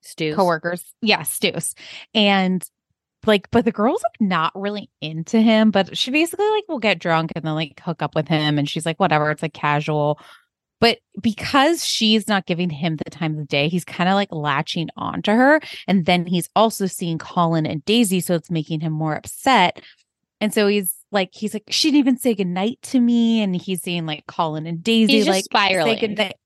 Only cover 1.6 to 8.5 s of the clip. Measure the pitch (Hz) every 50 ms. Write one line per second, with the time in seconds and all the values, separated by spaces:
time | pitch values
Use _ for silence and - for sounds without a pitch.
1.6 | - - - _ - - - - - _ _ 226 208 202 196 196 190 185 185 180
2.6 | - - _ _ _ _ _ _ _ _ _ _ - - 214 202 190 - - 233
3.6 | 202 226 - - 202 233 311 466 - 679 _ _ 233 196 185 165 160 160 - 190
4.6 | 196 202 208 208 202 - _ _ - 156 160 160 165 - - 226 220 233 220 220
5.6 | 220 220 196 196 196 - - - - - 254 302 320 339 - 370 403 427 427 427
6.6 | 415 _ 330 269 214 220 196 165 - 180 165 160 165 160 - 165 151 160 156 156
7.6 | 160 147 - - - - 165 _ 156 147 _ 165 151 - 170 151 151 151